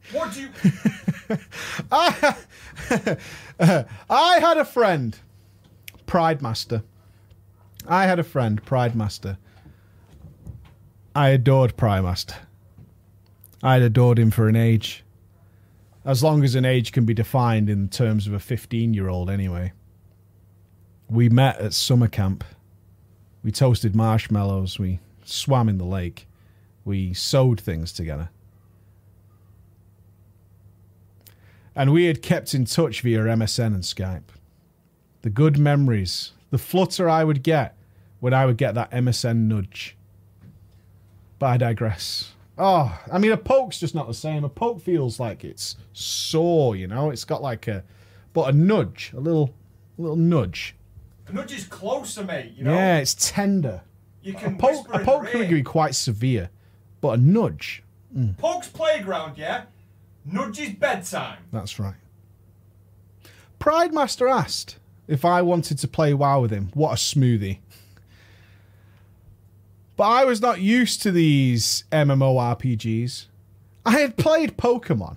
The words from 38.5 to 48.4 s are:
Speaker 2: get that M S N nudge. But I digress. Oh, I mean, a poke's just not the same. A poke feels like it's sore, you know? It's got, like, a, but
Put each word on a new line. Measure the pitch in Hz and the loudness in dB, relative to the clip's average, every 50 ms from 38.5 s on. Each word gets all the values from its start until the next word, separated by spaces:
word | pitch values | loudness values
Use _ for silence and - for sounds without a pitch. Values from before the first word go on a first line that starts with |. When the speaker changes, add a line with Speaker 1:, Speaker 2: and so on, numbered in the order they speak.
| 120 | 2
Speaker 2:
get | 110 143 120 101 | 0 0 -2 -2
that | 120 113 - - | -4 -6 -4 -4
M | 120 123 | -2 0
S | 127 117 - - | 0 -2 -2 -2
N | 123 117 117 113 110 | -2 0 0 0 0
nudge. | 107 104 95 - - - - - - _ _ _ _ _ _ _ _ _ - - - - - _ _ - _ _ _ _ _ _ _ - - _ - _ | 0 -2 -4 -6 -10 -16 -16 -16 -18 _ _ _ _ _ _ _ _ _ -20 -20 -20 -20 -20 _ _ -20 _ _ _ _ _ _ _ -20 -20 _ -10 _
But | 139 | 0
I | 135 123 123 | 0 2 2
digress. | 127 120 113 104 117 110 98 - - - - - - - - _ _ _ _ - | 2 0 0 -2 -2 -4 -4 -4 -8 -8 -8 -8 -10 -10 -16 _ _ _ _ 0
Oh, | 175 196 190 170 147 113 85 - - - | 2 4 4 4 2 0 -4 -10 -12 -4
I | - 185 | 0 2
mean, | 202 214 220 | 2 2 2
a | - | 0
poke's | - - 254 269 262 208 - - | 0 2 2 2 2 0 -6 -8
just | 170 156 - | -8 -6 -6
not | 160 135 | -6 -6
the | 110 113 | -6 -10
same. | - - 156 156 151 147 | -8 -6 -6 -4 -4 -4
A | 139 | -6
poke | - - 233 233 240 175 - | -6 -4 -4 -4 -4 -4 -4
feels | - 180 160 135 123 110 - | -2 0 0 0 -2 -4 -6
like | 123 113 95 - - | -6 -8 -8 -10 -14
it's | - - - - - - - - - - | -18 -14 -12 -12 -12 -12 -14 -18 -20 -18
sore, | - - - - - - - - 160 165 175 175 160 147 123 107 | -14 -10 -8 -6 -6 -6 -2 -2 0 0 2 2 2 2 2 0
you | 95 92 | -2 -6
know? | 90 104 123 147 151 | -6 -6 -4 -4 -4
It's | 139 110 - | -4 -6 -8
got, | - 156 117 | -8 -8 -6
like, | 107 98 98 104 - - | -4 -6 -8 -6 -6 -8
a, | 107 95 - _ - - - _ - - - _ _ | -8 -8 -10 _ -20 -20 -20 _ -20 -20 -20 _ _
but | 165 | -2